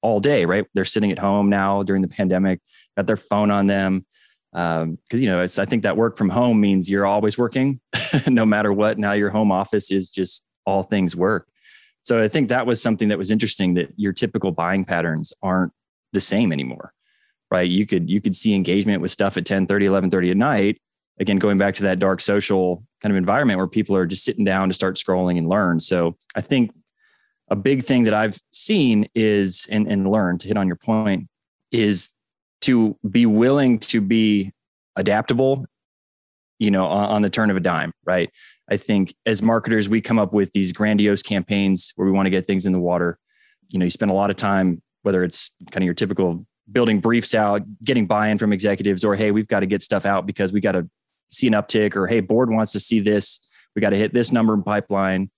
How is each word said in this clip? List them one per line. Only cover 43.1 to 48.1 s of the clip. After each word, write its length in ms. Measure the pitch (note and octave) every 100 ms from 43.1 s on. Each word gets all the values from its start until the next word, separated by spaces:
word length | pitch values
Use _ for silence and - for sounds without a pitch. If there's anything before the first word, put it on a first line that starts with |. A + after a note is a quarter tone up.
| E2+ _ _ _ _ _
You 60 | F#2+
know, 60 |
you 60 | F2+
spend 200 | - G#2+
a 40 |
lot 160 | F#2+ G2+
of 60 | G2
time, 440 | G#2+ G2 F#2 E2+ _ _
whether 220 | G#2 F#2+
it's 280 | F2+ - - _ -
kind 120 | -
of 40 | F2+
your 80 |
typical 520 | E2+ G#2 F#2+ F#2 E2+ - _ _
building 300 | G#2+ A#2 G#2+
briefs 340 | A2+ A#2 A2
out, 280 | A2+ G#2 G#2 - G#2
getting 240 | A2 B2
buy-in 320 | G2